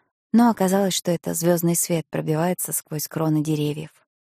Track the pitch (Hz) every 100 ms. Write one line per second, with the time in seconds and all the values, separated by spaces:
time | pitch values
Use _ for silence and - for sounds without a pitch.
0 | _ _ _ 220 240 208 185 196 196 -
1 | - 165 175 165 170 175 170 170 - 165
2 | - 160 156 156 175 180 - - - 151
3 | - 156 160 151 147 151 147 151 156 _
4 | _ _ _